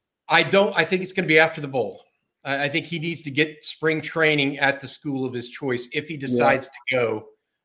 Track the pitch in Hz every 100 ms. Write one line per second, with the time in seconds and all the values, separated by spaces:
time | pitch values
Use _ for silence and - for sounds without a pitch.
0 | _ _ - 165 156 196 208 175 156 185
1 | 185 - 160 156 160 160 143 131 101 -
2 | _ _ _ _ 139 139 143 165 160 165
3 | 170 165 143 131 156 156 - - 160 156
4 | 156 165 156 147 139 139 139 139 127 -
5 | 151 135 131 120 117 - 139 120 - 156
6 | 151 151 131 123 135 131 - - - 127
7 | 113 107 - _ _ _